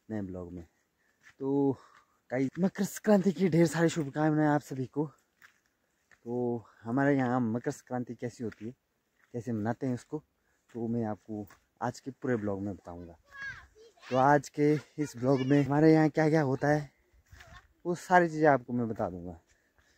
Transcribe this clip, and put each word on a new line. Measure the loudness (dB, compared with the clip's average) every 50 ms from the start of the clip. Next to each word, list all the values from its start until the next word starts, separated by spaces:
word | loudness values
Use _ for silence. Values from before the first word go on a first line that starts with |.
| _ -8
नए | -6 -6
vlog | -6 -6 -8 -10 -10 -12 -12
में। | -14 -16 _ _ _ _ _ _ _ _ _ _ _ _ -20 -16 -8
तो | -4 -2 0 2 2 0 0 -2 -8 -20 _ -20 _ _ _ _ _ -6
guys, | -4 -2 -2 -2 -2 0
मकर | -2 -2 0 -2 -6
संक्रांति | -6 -6 -6 2 4 4 4 4 2
की | 0 2 0 2
ढेर | 4 4 4 4
सारी | 2 2 0 0
शुभकामनाएं | 0 0 -6 -4 -2 -2 0 2 2 2 2 2
आप | 2 0
सभी | -2 -4 -8 -8 -8
को। | -6 -4 -6 -6
तो | -6 -8 _ _ _ _ _ -20 -20 _ _ _ _ _ _ _ _ _ _ _ _ -20 _ -12 -8 -6 -4 -2 -2 -4 -6 -8 _ _ _ -8
हमारे | -4 0 2 2 2 2 2
यहाँ | 2 0 0 0
मकर | 0 0 -2 -4 -4 -6
संक्रांति | -8 -8 -12 -10 -8 -8 -8 -8 -10
कैसी | -10 -10 -10 -10 -8 -10
होती | -10 -10 -10 -14
है, | -14 -14 _ _ _ _ _ _ _ _ _ _ _ -12
कैसे | -10 -6 -6
मनाते | -4 -4 -2 -4 -4 -4 -4 -6
हैं | -6
उसको, | -6 -8 -10 -12 -12 -12 _ _ _ _ _ _ _ _ _
तो | -10 -8 -6 -4
मैं | -4 -4 -4
आपको | -4 -6 -8 _ -12 -10 -10 -12 -12 -16 _ _ _ _ -8
आज | -6 -6 -6 -8
के | -14 -16
पूरे | -14 _ -4 -2 -2 -2
vlog | -2 -4 -4 -4 -4
में | -6 -8
बताऊँगा। | -8 -12 -16 -14 -14 -14 -16 -18 _ _ _ -18 -14 -14 -14 -14 -14 -18 -20 _ _ -20 -20 _ _ -10 -2
तो | 0 2
आज | 4 6 4 4 2 -2
के | -4 0 2 2 2
इस | 0 -2 _ -8 -8 -8 -8 -6 -4
vlog | 0 0 2 2
में | 2 2 4 4 4
हमारे | 2 2 4 6 6 6
यहाँ | 6 4 2
क्या | 2 2 0 2
क्या | 2 2
होता | 2 0 -2 0 0 0
है, | 0 0 -2 -8 _ _ _ _ _ _ _ _ -20 -20 -20 -20 -20 -20 _ _ _ _ -8
वो | -6 -6
सारी | -6 -2 4 6 6 6 4
चीज़ें | 2 4 4 6
आपको | 6 4 2 -2 -4
मैं | -2 -2 -4
बता | -4 -4 -6 -6
दूँगा। | -6 -8 -12 -12 -14 -14 _ _ _ _ _ _ _ _ _ _ _